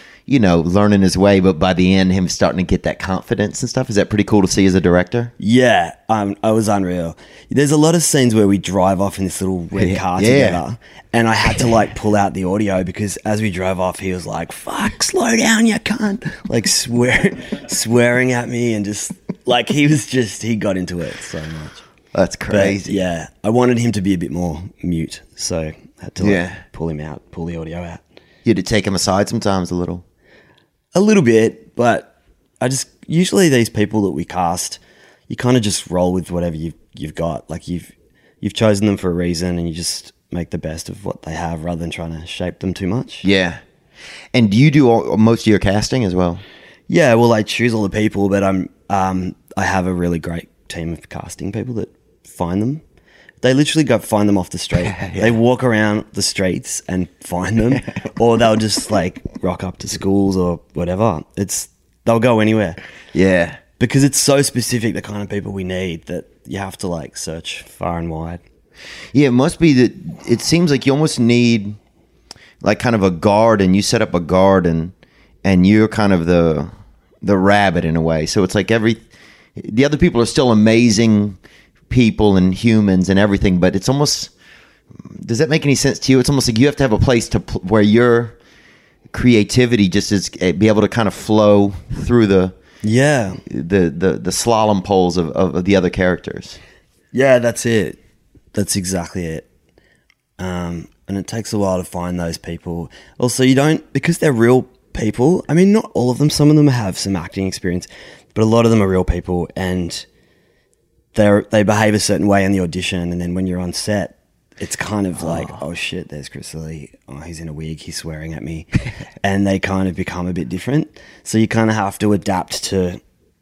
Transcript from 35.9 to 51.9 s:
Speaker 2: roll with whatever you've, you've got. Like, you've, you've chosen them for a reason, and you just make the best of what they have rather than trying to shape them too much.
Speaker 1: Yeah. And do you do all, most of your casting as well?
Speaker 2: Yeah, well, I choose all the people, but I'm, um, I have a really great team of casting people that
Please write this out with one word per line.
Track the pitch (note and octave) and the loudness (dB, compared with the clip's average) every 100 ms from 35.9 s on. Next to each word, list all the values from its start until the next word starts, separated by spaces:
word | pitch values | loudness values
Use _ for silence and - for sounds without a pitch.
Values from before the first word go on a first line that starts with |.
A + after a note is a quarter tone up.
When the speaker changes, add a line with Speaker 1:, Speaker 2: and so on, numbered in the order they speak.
Speaker 2:
roll | F2 F2+ | -2 0
with | F#2 E2+ | -2 -4
whatever | F2 F2 | -4 -4
you've, | D#2+ E2 - _ | -4 -8 -10 _
you've | - D#2 | -14 -12
got. | D#2 E2 D2+ - | -6 -6 -6 -10
Like, | E2+ - | -12 -8
you've, | F2 - _ _ _ _ _ | -10 -10 _ _ _ _ _
you've | G2+ | -8
chosen | - A2 G2+ | 0 2 2
them | G#2+ G2 | 2 0
for | F#2 | -2
a | |
reason, | F2 F2 E2 F2+ F2 | -2 -2 -2 -4 -4
and | E2+ | -6
you | |
just | D#2+ E2 - - _ _ | -6 -8 -10 -14 _ _
make | F2 E2+ | -10 -8
the | E2 | -8
best | D#2+ E2 - | -8 -10 -12
of | F#2 F#2+ | -12 -12
what | - | -10
they | - | -10
have | E2 E2+ E2 | -8 -8 -6
rather | E2 E2+ | -6 -6
than | E2 | -8
trying | E2 E2 D#2+ | -8 -10 -12
to | E2+ | -12
shape | - F2+ - | -8 -8 -6
them | F#2 | -8
too | F2 F#2 | -4 -4
much. | A#2+ - - | -4 -6 -6
Speaker 1:
Yeah. | F#2 G2 F2+ - - _ _ - - - - | 0 0 0 -4 -16 _ _ -20 -20 -20 -4
And | B2+ A2 | 2 4
do | G#2+ | 6
you | D3+ | 6
do | C#3+ B2+ | 6 4
all, | A2+ B1 E2+ | 4 2 2
most | A2 A#2 | 4 4
of | A2 | 2
your | G2 | 2
casting | G#2 G2+ - C3 | 2 0 -2 -2
as | G2+ | -2
well? | F2+ F2 F2+ - - - - - | 0 0 -2 -12 -20 -20 -18 -2
Speaker 2:
Yeah, | E3+ C#3+ | 2 4
well, | A#2 A#2+ | 6 4
I | A2+ | 4
choose | G#2 - A#2+ | 0 -2 0
all | A2+ | 0
the | G2 | -2
people, | G#2 G#2+ G2+ G2 | 0 -2 0 0
but | G2 | 2
I'm, | F#2+ F#2+ - _ - | 2 0 -4 _ -4
um, | G2 F#2+ F#2 F2+ - - - | -2 0 -2 -6 -10 -12 -6
I | |
have | F#2 F#2+ F2+ | -2 -2 -2
a | |
really | F2+ F2 E2+ | -2 -2 -2
great | E2+ E2+ - _ - | -4 -10 -12 _ -16
team | F2 E2 | -10 -8
of | D#2+ - | -10 -12
casting | - - - F2 | -14 -14 -12 -8
people | G#2+ B2 | -8 -8
that | A2+ - | -8 -10